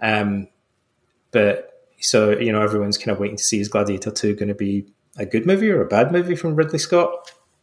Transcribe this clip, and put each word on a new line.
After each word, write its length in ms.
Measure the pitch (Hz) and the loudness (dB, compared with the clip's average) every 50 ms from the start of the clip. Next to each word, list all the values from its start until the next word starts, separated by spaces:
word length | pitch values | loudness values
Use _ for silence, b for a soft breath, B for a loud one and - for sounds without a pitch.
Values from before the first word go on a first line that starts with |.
Um, 460 | 113 110 107 104 104 101 98 98 98 - _ _ _ _ _ _ _ _ _ _ _ _ _ _ _ _ | 0 0 2 2 0 0 -2 -4 -6 -10 _ _ _ _ _ _ _ _ _ _ _ _ _ _ _ _
but 560 | - 113 104 101 - - - - - _ _ _ _ - | 2 2 4 4 2 0 -4 -12 -18 _ _ _ _ -8
so, 320 | - - - 110 107 104 | -2 2 2 4 4 4
you 200 | 104 113 120 113 | 2 2 0 0
know, 100 | 107 107 | 2 2
everyone's 360 | 107 104 107 104 101 101 101 | 2 2 0 0 -2 -2 -4
kind 140 | - - 110 | -4 -4 -4
of 80 | 98 98 | -2 -2
waiting 180 | 104 101 104 | -4 -4 -4
to 60 | 104 - | -4 -4
see, 160 | - 113 101 | -2 -2 -2
is 80 | 101 | -2
Gladiator 440 | 104 - 104 101 101 98 95 - 101 | 0 0 0 0 0 -2 -4 -6 -8
two 240 | - - - 104 104 | -6 -2 -2 -2 -2
gonna 200 | - 104 104 101 | -2 -4 -4 -4
be 320 | - 101 98 101 101 - - _ _ _ _ - | -4 -4 -2 -2 -4 -6 -8 _ _ _ _ -12
a 80 | - 101 | -10 -6
good 200 | - - - - | -4 -2 0 2
movie 240 | 180 196 196 220 214 | 2 2 2 2 2
or 120 | 185 123 | 2 0
a 60 | - | 0
bad 240 | - 101 110 127 147 | 2 2 2 4 4
movie 240 | 175 180 175 180 175 | 2 0 0 -2 -4
from 200 | - 175 160 151 | -4 -4 -2 0
Ridley 240 | 156 156 151 170 156 | 0 0 0 -2 -4
Scott? 520 | - - 180 175 170 175 - - - - - _ _ _ _ _ | -2 2 2 2 2 2 -2 -8 -12 -16 -20 _ _ _ _ _